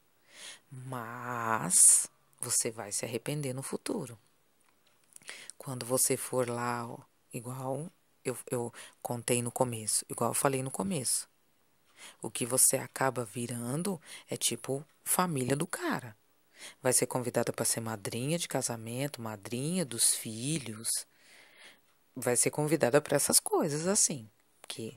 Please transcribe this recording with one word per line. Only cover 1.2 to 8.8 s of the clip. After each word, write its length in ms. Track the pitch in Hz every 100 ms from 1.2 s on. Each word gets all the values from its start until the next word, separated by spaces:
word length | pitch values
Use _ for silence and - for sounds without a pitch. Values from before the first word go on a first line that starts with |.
| 123 120 113 110 165 - - - - _ _ _
você 300 | 120 - 123
vai 220 | 113 101
se 120 | -
arrepender 500 | 117 117 - 147 139
no 80 | 127
futuro. 560 | - - - 254 127 113 _ _ _ _ _ _ _ _ _ - - - - -
Quando 280 | 143 127
você 320 | 117 127 - 127
for 320 | - 127 123
lá, 380 | 120 120 120 117
ó, 120 | 131 - _ _
igual 580 | 127 117 131 131 135 165 - _ _
eu, 120 | - 120 -
eu 220 | 127 117 -